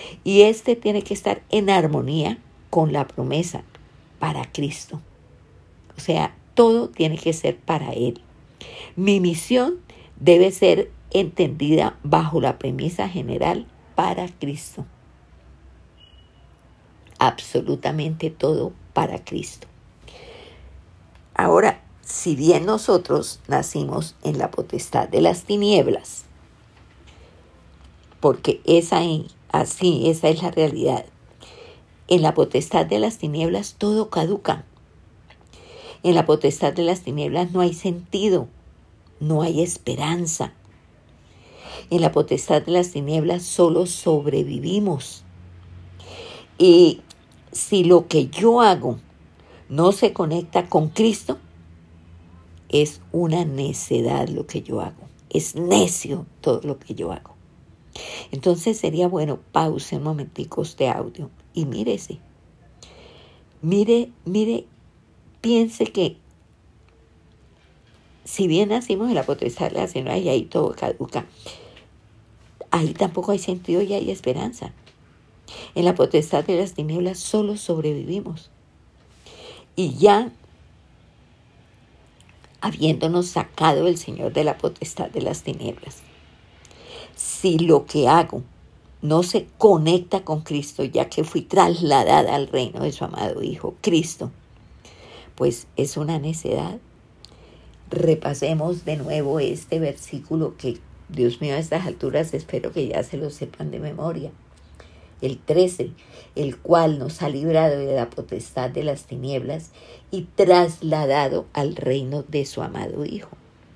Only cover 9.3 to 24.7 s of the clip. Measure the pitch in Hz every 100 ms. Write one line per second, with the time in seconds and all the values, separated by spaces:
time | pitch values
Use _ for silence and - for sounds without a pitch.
9.3 | 165 - 247 254 359 - - - - 147
10.3 | 175 190 190 190 170 - - - 190 170
11.3 | - 160 147 143 156 - - 147 156 160
12.3 | 156 127 - 135 135 156 - 196 180 -
13.3 | - 156 180 233 - - - - - 180
14.3 | 180 143 143 - - 131 - _ _ _
15.3 | - - - - - - _ - - -
16.3 | _ - _ _ _ _ - - - 127
17.3 | - - 123 - 123 139 151 151 160 160
18.3 | 160 139 156 - - - - - - -
19.3 | - - - - - - _ - - -
20.3 | - - - - - - - - - -
21.3 | - 180 170 214 - - - - - 175
22.3 | 139 156 160 175 220 - 180 175 143 -
23.3 | - - 139 143 - 139 131 160 - -
24.3 | 147 - - -